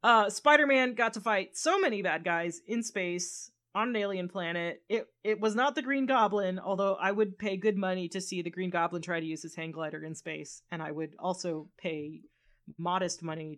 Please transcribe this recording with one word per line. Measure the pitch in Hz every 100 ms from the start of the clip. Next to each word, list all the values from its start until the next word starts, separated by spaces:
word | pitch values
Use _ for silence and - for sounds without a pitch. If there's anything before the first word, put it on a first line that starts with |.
uh, | 226 226 208
Spider-Man | - 294 302 285 269 254
got | 233 226
to | 226
fight | 220 202 185 -
so | 311 392
many | 349 208
bad | 180 160
guys | 165 170 170 165 -
in | 233
space | 226 202 180 175 175 - - _ _
on | 202 233
an | 226
alien | 202 185 180
planet. | 190 170 170 170 - -
It, | 214 - _
it | 208 214
was | 214
not | 214 277
the | 311
Green | 254 277 262
Goblin, | 262 208 202 185 185
although | 180 190 196
I | - 185
would | 202 208 190
pay | 208 190
good | 214 202
money | 185 185 175
to | 196
see | 185 185
the | 170
Green | 175 185
Goblin | 175 170 170
try | 170 170
to | 160
use | 156
his | 165 170
hang | 160
glider | 160 156 156
in | 156
space, | 156 165 156 147 - -
and | 170
I | 156
would | 151 156 -
also | 180 180 180 156 156 _
pay | 175 156 147 156 - _ _ _ - -
modest | 170 185 180 -
money | 165 160 156